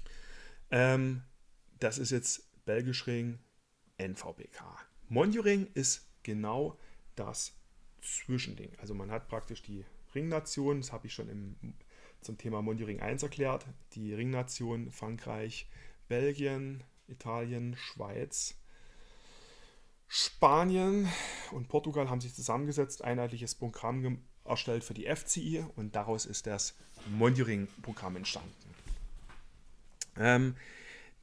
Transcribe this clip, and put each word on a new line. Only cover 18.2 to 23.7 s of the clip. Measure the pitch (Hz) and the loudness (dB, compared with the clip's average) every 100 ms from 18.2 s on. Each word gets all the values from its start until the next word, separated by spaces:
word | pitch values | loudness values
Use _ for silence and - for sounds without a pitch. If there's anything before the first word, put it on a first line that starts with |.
| 143 - - - - - - - - - - - - - - - - - - | -4 -4 -4 -6 -14 -18 -18 -18 -18 -18 -20 -20 -20 -20 -20 -20 -20 -20 -4
Spanien | - - - 147 151 185 185 185 202 190 165 - - - | 0 0 8 8 10 8 6 4 4 2 0 -4 -8 -8
und | 127 123 | -6 0
Portugal | 147 156 147 135 | 2 2 2 2
haben | 123 | 0
sich | 123 - | -2 -4
zusammengesetzt, | 123 120 147 143 139 - | 0 0 2 2 0 0
einheitliches | 120 123 120 120 117 - | 0 0 0 -2 -6 -4
Programm | 120 | -6